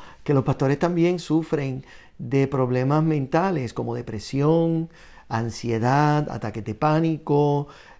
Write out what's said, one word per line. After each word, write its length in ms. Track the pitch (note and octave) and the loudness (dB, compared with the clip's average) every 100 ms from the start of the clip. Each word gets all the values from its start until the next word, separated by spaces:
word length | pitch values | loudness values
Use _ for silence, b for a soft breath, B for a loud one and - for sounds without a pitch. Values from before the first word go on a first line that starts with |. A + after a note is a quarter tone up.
| - | -12
<laughs> 140 | - - | -8 0
que 80 | |
los 100 | C#3 | 0
pastores 340 | C#3+ B2+ C3+ D3 | 2 0 0 2
también 420 | F3 F3 E3+ F3+ | 0 2 2 0
sufren 640 | - D#3 D#3+ D3+ C3+ C3 b b b - | 0 -2 0 -4 -4 -8 b b b -14
de 300 | A#2+ C#3 C3+ | -2 2 2
problemas 540 | C#3 B2+ B2 C3 D3+ | 2 2 2 2 2
mentales 720 | D#3+ D3+ C3 D#3+ G3 D#3+ A#2+ | 2 0 0 0 0 -2 -4
como 220 | - A#2 A#2+ | -6 -6 -6
depresión, 920 | A#2 G#2+ - C#3 D3 E3 E3 E3 E3 b b b b | -6 -10 -6 0 2 4 2 0 -4 b b b b
ansiedad, 1000 | A2+ A#2 - A#2 A2+ A#2+ C#3 D3+ D3+ D3 | -4 -4 -6 -4 0 2 2 2 2 -2
ataques 340 | A2+ A2 A2 G#2 | -6 -8 -8 -8
de 100 | G#2+ | -2
pánico, 920 | D3+ D#3 E3 D3+ - D3 D3 C#3+ C#3+ B B | 0 2 0 -2 0 2 2 0 -4 B B